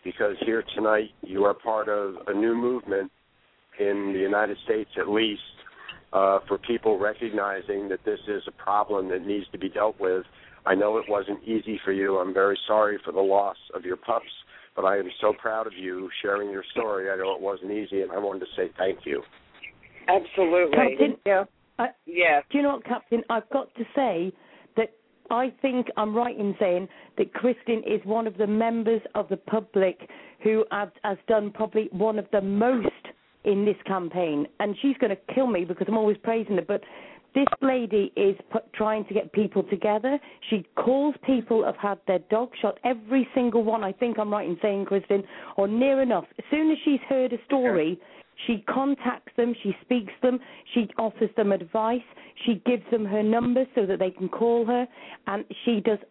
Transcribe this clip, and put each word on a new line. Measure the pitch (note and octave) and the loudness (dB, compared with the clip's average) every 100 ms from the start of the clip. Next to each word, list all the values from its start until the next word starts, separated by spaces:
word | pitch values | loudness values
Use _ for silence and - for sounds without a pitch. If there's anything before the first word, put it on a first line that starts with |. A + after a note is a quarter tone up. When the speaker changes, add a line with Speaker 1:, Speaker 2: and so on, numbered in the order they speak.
Speaker 1:
because | F#2 - G#2 F#2+ | -12 -2 -2 0
here | A2 A2+ - | -2 -2 -4
tonight | - G#2+ G#2+ A2 _ | -2 2 2 0 _
you | - F#2+ | -8 2
are | G2+ | 2
part | G2+ A#2 A2 G#2+ | 2 -2 -2 -2
of | G#2 G2 F2+ - | -2 -4 -8 -6
a | |
new | G2 A2+ A#2 | 0 0 0
movement | A#2+ B2 G2 G2 F#2+ _ _ _ _ _ _ - | 0 -4 -2 -4 -4 _ _ _ _ _ _ -4
in | G2+ G2+ G2 | -2 0 -2
the | F#2+ | -2
United | G2 G#2 G#2+ G2+ | 0 2 0 -4
States, | - A2 G#2 - | -2 -2 -2 -6
at | F2 | -2
least, | G#2+ A2 G2+ - - - - - - _ | 0 0 -4 -14 -20 -20 -20 -20 -20 _
uh, | F#2+ G2 G2 - | 2 4 4 2
for | G2+ | -4
people | - A#2 A2 G2+ | -2 0 2 2
recognizing | G#2 G#2+ A#2 G#2 G2+ G2 F2+ G2+ G2+ | 0 -4 -6 -4 -2 -4 -4 -6 -4
that | F#2 | -4
this | - G#2 - | -4 -6 -6
is | G2 - | -8 -8
a | - | -8
problem | - G#2 G#2 G2+ F#2 | 0 0 2 -2 -2
that | F#2 | -4
needs | F#2 G2+ F#2 | -4 -6 -6
to | F#2+ | -8
be | F#2+ | -8
dealt | - G#2+ - | 0 -2 0
with. | F#2+ F#2 F2+ - - - - | -2 -2 -4 -20 -20 -8 0
I | |
know | F#2+ G#2 A2 | 2 2 0
it | - | 0
wasn't | G#2 G2 G2+ | -2 -2 -8
easy | A2+ A2 G#2+ G#2 | -4 -4 -4 -6
for | - | -2
you. | G2 G2 F#2+ | 0 0 0
I'm | F#2 | 0
very | F#2+ G2 G2 - | 2 2 2 0
sorry | G#2+ G#2+ G2+ | 2 2 0
for | - | -4
the | E2 | 0
loss | G2 G2 G2+ - - | 4 4 2 -4 -12
of | - | -10
your | F2 F#2 | -6 -8
pups, | - A#2 - - - - - | -2 -4 -4 -20 -20 -20 -12
but | - F#2+ | 0 2
I | G2+ | 2
am | F#2 - | -2 0
so | G#2+ G#2 | 0 0
proud | A2+ A2 A2+ | -2 -4 -6
of | F#2 | -8
you | F#2 F#2 F#2+ - | -8 -8 -8 -6
sharing | G2+ G2+ G#2 | -2 -2 -2
your | G2 - | -8 -6
story. | - A2+ G2 F#2+ | -4 -2 -2 -2
I | F#2+ | -2
know | F#2+ | -2
it | F2+ | -2
wasn't | F#2+ G2 F#2+ | -4 -6 -6
easy, | G#2 G2+ G2 | -6 -2 -2
and | F#2+ | -2
I | F2+ | -2
wanted | G2+ F#2+ | -4 -6
to | F#2 - | -8 -4
say | F2+ - | -4 -2
thank | F#2 E2 | -2 -2
you. | D2 C#2 - - _ - - _ - - - | -4 -6 -6 -20 _ -20 -20 _ -20 -8 0
Speaker 2:
Absolutely. | F#3+ - - F3 F3 E3+ | 0 2 0 2 4 4
Speaker 3:
Captain, | - - - | 4 4 4
Speaker 4:
Thank | D4 - G3+ | 2 2 2
you. | F#3+ G3 _ _ - | 2 0 _ _ -6
Speaker 3:
I, | A#3+ - - | -6 -6 -8
Speaker 2:
Yes. | E3+ E3+ D3 - | 2 4 4 2
Speaker 3:
do | C#4+ | 0
you | |
know | C#4+ C4+ | 0 -2
what, | |
Captain? | - A#3+ _ A#3 - | -4 -6 _ -2 0
I've | A#3 G#3+ | -4 -2
got | C4+ - | -4 -4
to | - A3+ | -10 -6
say | - B3+ E3+ F#3 - - - _ - | 0 0 0 -4 -8 -20 -20 _ -2
that | A3 _ _ _ - | -2 _ _ _ -2
I | A#3 B3+ - | 0 0 0
think | C4+ B3+ A#3+ - | 0 0 -2 -2
I'm | G#3+ G#3+ | 0 0
right | A#3+ - | -2 -2
in | G3+ F#3+ | -4 0
saying | G3+ F3+ F#3 - - - | 2 2 -2 -14 -16 -4
that | - | -4
Kristen | - A#3 B3 - A3+ - | 0 0 0 -2 -2 0
is | G#3 | -2
one | G3 A3 A3+ | 0 -2 -2
of | F3+ | -2
the | G#3 | 0
members | G#3+ A3+ A#3 A3 A3+ - | 2 2 0 0 0 -2
of | - G3+ | -6 -4
the | F#3+ | -6
public | - A3 G#3+ G3 F#3+ - - - - - | -2 -4 0 2 2 0 -16 -20 -20 -2
who | G#3+ A3 G#3+ | 2 2 2
have, | G3+ G3+ - | -2 -6 -6
has | G#3+ F#3+ - | -6 -6 2
done | A3 G#3 | 2 2
probably | G#3 G#3+ G#3+ A3 | -4 -2 -2 -2
one | F3+ A3 G#3+ | 0 0 0
of | G3 | 0
the | G#3 | 0
most | G3 G3+ A#3 B3+ G3 - - - _ _ | 2 2 2 2 0 -6 -20 -20 _ _
in | - G3+ | 0 2
this | G#3 G3 - | 2 0 -2
campaign. | G3 E3+ F3 E3+ D3 D3 _ | -2 -2 -2 0 0 -2 _
And | G#3 G3 | -4 0
she's | C#4 C4 | 0 2
gonna | A#3 G3 - | 0 0 -2
kill | - C4 | 0 2
me | F#3+ | 2
because | F3 F3+ G3 | -2 -4 0
I'm | G#3 | 2
always | G#3+ G#3 | 2 2
praising | - A3+ G#3+ F#3+ | 0 -2 0 -2
her, | E3+ | 0
but | G3+ - - - - _ | -4 -4 -20 -20 -20 _
this | C4+ C#4 - | 2 2 2
lady | C4+ B3+ A#3 G#3+ G3 | 0 0 0 0 0
is | - G3 G3 - | 2 0 0 -6
pu-, | A3+ - | -8 -8
trying | - G#3+ G#3+ G#3 | -4 -2 -2 -2
to | |
get | G3+ - | -4 -2
people | - G#3 G3 | -2 0 0
together. | - F#3+ G#3 G#3 B3 C#4 - - - | -2 -2 0 0 0 -2 -6 -18 -4
She | G#3+ E3+ - | -4 -2 -2
calls | - C4+ D4 C#4 - | 2 2 2 -2 0
people | C4 A3+ A3 | 0 2 0
who've | - | 2
had | - G3+ G3 - | -2 -4 -4 0
their | F3+ F3+ | -2 2
dog | A3 B3 - | 0 0 -2
shot, | G#3 - | -4 -2
every | B3 B3 G#3+ C4+ A#3+ | -2 -4 0 0 2
single | - B3 A3+ | 2 2 2
one, | A3 A3 | 2 0
I | G3 | -2
think | G3 A#3+ G#3+ | -2 -2 0
I'm | G#3+ | -2
right | G#3 E3+ | -2 -2
in | E3+ | -2
saying, | G#3+ G3 | 0 0
Kristen, | G3 G3 F#3+ G3+ G3 - - - | 0 -2 0 -2 -2 -14 -8 0
or | G3 | 0
near | A3 C4+ C4+ | 2 4 4
enough. | C4 G3 - - | 2 0 -2 -16
As | - | -2
soon | D4 D#4 | 2 2
as | D4+ | 2
she's | - C#4 - | 2 0 2
heard | C4+ B3+ | 0 0
a | A#3 | -2
story, | - C#4 B3 F#3+ D#3 F3 - - - - - | 0 2 2 2 2 -2 -10 -20 -20 -10 -4
she | A3 - | -2 -2
contacts | B3+ C#4 C#4 B3 - - - | 0 0 0 -2 -6 -8 -2
them, | A#3+ A#3 | 0 0
she | G3+ - | -4 -6
speaks | - B3 F#3+ - | -2 -2 -2 0
to | B3+ | 0
them, | B3 - - - | 0 -6 -20 -4
she | B3 G#3 - | -2 -2 -2
offers | A3 - A3 A3 | -4 0 -2 2
them | G3+ | 2
advice, | F#3+ E3+ A3+ A3 A#3+ - - - - - | 2 0 -2 0 -2 -4 -20 -20 -6 -2
she | G#3 - | 0 2
gives | B3 - | 0 0
them | A3+ | -2
her | G#3 G#3 | 0 0
number | G#3+ A3+ A#3+ B3 C4 | 2 2 2 2 2
so | - F#3+ | 0 0
that | F#3 | 0
they | F#3 | -2
can | F#3 F#3 | -2 -6
call | - A#3 A#3 A3+ | 0 2 2 2
her, | B3 B3 - - - - | 0 -2 -8 -20 -12 -6
and | G3+ G#3+ - | -6 -8 -4
she | - A3 | 0 2
does | A3+ G#3 - | 2 0 -4